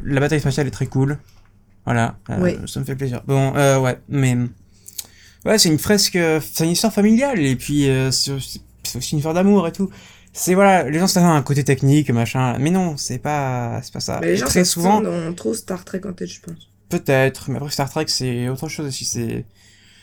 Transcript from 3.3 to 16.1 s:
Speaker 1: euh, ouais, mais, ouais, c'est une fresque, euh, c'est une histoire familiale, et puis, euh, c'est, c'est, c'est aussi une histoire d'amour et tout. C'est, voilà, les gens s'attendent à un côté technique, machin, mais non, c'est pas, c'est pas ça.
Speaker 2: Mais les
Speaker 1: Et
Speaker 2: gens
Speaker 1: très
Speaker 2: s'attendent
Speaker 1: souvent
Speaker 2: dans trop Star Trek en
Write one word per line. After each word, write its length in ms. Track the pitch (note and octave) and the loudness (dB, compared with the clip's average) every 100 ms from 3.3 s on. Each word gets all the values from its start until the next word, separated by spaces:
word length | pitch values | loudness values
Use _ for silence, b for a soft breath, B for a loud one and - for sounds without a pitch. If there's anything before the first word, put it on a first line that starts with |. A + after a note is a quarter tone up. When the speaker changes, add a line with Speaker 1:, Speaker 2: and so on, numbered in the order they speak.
| C#3 C3+ C3+ | 0 2 2
Speaker 1:
euh, 240 | C#3 C3+ | 4 4
ouais, 200 | C3 A#2+ - | 2 -2 -4
mais, 260 | C#3 C3 B2 A#2+ - - B B B B B B B - | 0 2 2 -2 -6 -20 B B B B B B B 0
ouais, 120 | A3 | 2
c'est 120 | F3+ | 4
une 100 | D3+ | 2
fresque, 380 | - G#3 - F3+ | 2 2 2 0
euh, 240 | E3 D#3 C#3+ | 2 0 -2
c'est 120 | - E3 | -2 0
une 60 | |
histoire 200 | E3+ A3+ | 2 0
familiale, 460 | - G#3 A3+ C#4 A3+ | 2 4 4 2 0
et 160 | C3+ B2 | 0 0
puis, 320 | - D3 C#3 | -2 2 2
euh, 220 | C3 C3 | 2 2
c'est, 260 | B2 - C#3 | 0 -2 -4
c'est, 180 | C3 - - - | -8 -12 -18 -16
c'est 140 | - A#2+ | -10 -8
aussi 160 | - | -4
une 60 | D3+ | -2
histoire 140 | D#3 E3+ | -2 2
d'amour 320 | G3 G3+ E3 | 4 4 2
et 40 | |
tout. 180 | E3 F#3+ B B B B | -2 -6 B B B B
C'est, 200 | - - | -6 0
voilà, 360 | F#3 G3 F#3 C3+ | 4 6 6 2
les 100 | D#3 | 0
gens 80 | F#3 | 2
s'attendent 240 | F3+ F3 | 4 4
à 40 | D3+ | 4
un 60 | |
côté 220 | C3+ C#3 | 2 0
technique, 460 | C3+ C3+ C3+ D3 C#3+ | 2 2 4 4 4
machin, 480 | A#2 A#2 C3 B2+ A#2 | 0 0 0 -2 0
mais 120 | D3 | 0
non, 260 | F#3 F3+ C#3+ | 0 0 -4
c'est 220 | - B2+ | -6 -6
pas, 600 | C#3+ D3 C3+ B2 A#2+ A#2 | -4 -2 -2 -4 -4 -6
c'est 100 | - | -10
pas 60 | - | -10
ça. 180 | - - | -6 -4
Speaker 2:
Mais 80 | E3 | 0
les 60 | |
Speaker 1:
Et 40 | F#3+ | 0
Speaker 2:
gens 80 | C4 | 2
Speaker 1:
très 180 | F3+ F3+ | 2 2
Speaker 2:
s'attendent 360 | E3+ F3 G#3+ | 2 2 2
Speaker 1:
souvent 0 | |
Speaker 2:
dans 320 | G3+ E3+ D#3+ | 2 -2 -4
trop 200 | F3 A3 | -6 -4
Star 320 | A3+ - F3+ - | -6 -6 -10 -8
Trek 160 | F#3 | -10
en 60 | G3 | -10